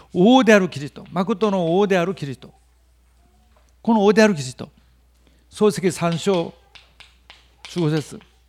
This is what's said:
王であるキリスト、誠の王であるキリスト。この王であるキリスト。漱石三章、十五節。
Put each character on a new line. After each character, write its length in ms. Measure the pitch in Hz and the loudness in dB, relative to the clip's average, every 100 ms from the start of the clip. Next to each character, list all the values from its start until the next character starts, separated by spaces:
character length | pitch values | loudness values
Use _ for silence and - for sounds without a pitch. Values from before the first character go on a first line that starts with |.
| - | -10
王 320 | 175 190 262 | 2 4 6
で 80 | 226 | 6
あ 60 | 214 | 4
る 100 | 180 | 2
キ 100 | - | -6
リ 80 | 143 | -14
ス 40 | |
ト、 140 | - - | -16 -12
誠 400 | 170 185 208 214 | -8 -6 -2 -2
の 280 | 196 165 180 | -2 -2 0
王 80 | 208 | 0
で 120 | 190 | 0
あ 60 | |
る 100 | 170 | -2
キ 120 | 196 143 | -6 -10
リ 80 | |
ス 40 | 127 | -12
ト。 140 | - _ _ _ _ _ _ _ _ _ _ _ _ _ | -18 _ _ _ _ _ _ _ _ _ _ _ _ _
こ 140 | - | -2
の 100 | 226 | 2
王 80 | 202 | 4
で 100 | 214 | 4
あ 60 | 220 | 4
る 60 | |
キ 80 | 170 | 2
リ 40 | 131 | -8
ス 80 | |
ト。 160 | - - _ _ _ _ _ _ _ _ | -14 -18 _ _ _ _ _ _ _ _
漱 200 | - 214 | -2 0
石 220 | 190 180 | 0 -4
三 260 | - 170 165 | -2 -4 -4
章、 340 | - 185 170 - _ - _ _ - _ _ - _ _ - | -2 -2 -4 -12 _ -20 _ _ -20 _ _ -20 _ _ -12
十 100 | 175 | -4
五 100 | 156 | -2
節。 300 | 156 131 - - _ | -2 -6 -16 -20 _